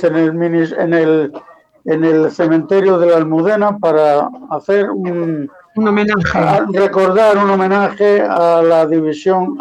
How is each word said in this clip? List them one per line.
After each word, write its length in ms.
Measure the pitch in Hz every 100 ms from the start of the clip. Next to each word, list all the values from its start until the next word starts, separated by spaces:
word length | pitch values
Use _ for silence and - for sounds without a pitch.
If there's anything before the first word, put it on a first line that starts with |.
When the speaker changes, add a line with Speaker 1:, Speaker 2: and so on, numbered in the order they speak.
Speaker 1:
en 120 | 170 160
el 160 | 160
minis-, 440 | 165 170 165 165 -
en 160 | 175
el, 380 | 165 156 160 147 - - - _ _ -
en 180 | 160
el 260 | 165 156 156
cementerio 720 | - 165 160 151 196 196 180
de 80 | 175
la 80 | 165
Almudena 640 | 160 160 175 214 208 202
para 520 | 165 156 151 147 - - -
hacer 400 | 151 - 202 202
un 600 | 196 180 175 165 156 143 - _
Speaker 2:
Un 140 | 214 220
homenaje. 500 | 208 208 208 - 190
Speaker 1:
a 280 | 160 156 208
recordar 680 | 185 196 190 185 190 220 202
un 120 | 202
homenaje 720 | 196 190 196 190 196 208 208
a 400 | 208 175 170 170
la 240 | 165 165 160
División 720 | 160 156 147 190 185 185 -